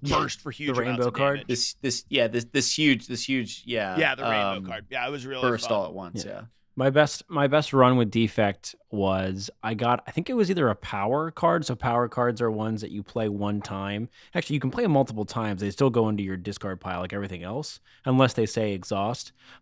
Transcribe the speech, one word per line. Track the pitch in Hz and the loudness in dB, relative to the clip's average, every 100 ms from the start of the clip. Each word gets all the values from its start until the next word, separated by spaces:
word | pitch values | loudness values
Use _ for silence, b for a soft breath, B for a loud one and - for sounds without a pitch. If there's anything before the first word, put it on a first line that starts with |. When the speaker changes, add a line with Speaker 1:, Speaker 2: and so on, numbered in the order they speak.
Speaker 1:
Yeah. | 139 151 | 0 0
Speaker 2:
burst | 143 - | 0 -6
for | 147 | -10
huge | 127 147 123 | -6 -2 0
Speaker 3:
The | |
Speaker 2:
amounts | 120 123 | 0 0
Speaker 3:
rainbow | 123 | 0
Speaker 2:
of | |
Speaker 3:
card? | 117 139 143 | 2 0 0
Speaker 2:
damage. | 139 | -2
Speaker 1:
This, | 120 - - | -2 -4 -4
this, | 135 - - | -4 -4 0
yeah, | 135 117 | 2 2
this, | 117 117 | 0 -2
this | 143 127 - | -2 0 2
huge, | 151 123 - | 2 2 -2
this | 120 - | -8 -2
huge, | 135 107 - | -2 -4 -10
yeah, | - 117 98 92 | -6 -4 -2 0
Speaker 2:
Yeah, | 156 | 0
the | 135 | 0
rainbow | - 107 101 95 | 0 0 0 -2
Speaker 1:
um, | 95 | -8
Speaker 2:
card. | - - | -12 -8
Yeah, | 131 123 | -6 -6
it | |
was | 143 | -6
really | 127 131 | -8 0
Speaker 1:
burst | 127 113 117 | 0 2 0
Speaker 2:
fun. | 107 | 0
Speaker 1:
all | 87 | 0
at | |
once, | 92 90 101 98 | -6 -10 -8 -8
Speaker 3:
Yeah. | |
Speaker 1:
yeah. | 98 110 _ _ - | -12 -14 _ _ 0
Speaker 3:
My | 131 | 4
best, | 139 147 - - | 6 4 2 -4
my | 160 143 | 0 4
best | 147 147 | 4 4
run | 135 127 127 | 6 8 6
with | 110 | 4
defect | 113 110 - 104 98 - - - | 2 2 4 2 0 -12 -16 -8
was | 107 95 95 95 95 101 - | -2 0 2 -2 -4 -8 -8
I | 110 | -6
got, | 113 120 120 - | -2 0 0 -2
I | |
think | - 180 | -6 -2
it | |
was | 254 185 | 2 2
either | 180 131 | 4 2
a | |
power | 107 - 101 101 139 160 | 0 -4 -4 0 0 -2
card. | - 170 170 | 0 2 2
So | 151 120 | 0 -2
power | 127 120 120 | 0 2 2
cards | 123 123 113 | 2 0 2
are | 117 | 0
ones | 107 110 110 | 0 -2 -4
that | 107 | -6
you | 104 | -10
play | 95 117 107 | -8 -2 -2
one | 104 101 104 | 0 -2 -2
time. | - 98 98 101 117 b b | -4 -6 -6 -6 -8 b b
Actually, | 175 - | -6 -2
you | 143 | -2
can | 131 | -2
play | 233 | 0
'em | 233 | 2
multiple | 143 131 110 | 4 2 -2
times. | 104 117 107 95 | -4 -4 -2 -2
They | 101 | -4
still | 98 139 | 2 2
go | 120 110 | 4 2
into | 104 | 0
your | 98 92 | -4 -6
discard | 92 98 98 95 | -8 -8 -8 -8
pile | 92 87 | -6 -6
like | 92 | -6
everything | 101 101 90 | -6 -8 -8
else, | 90 120 151 - b b | -8 -8 -8 -12 b b
unless | - 131 131 | 2 6 6
they | - | 4
say | 110 - 107 | 0 2 0
exhaust. | 98 - 101 101 127 - _ b b | -2 -2 -2 -2 -4 -10 _ b b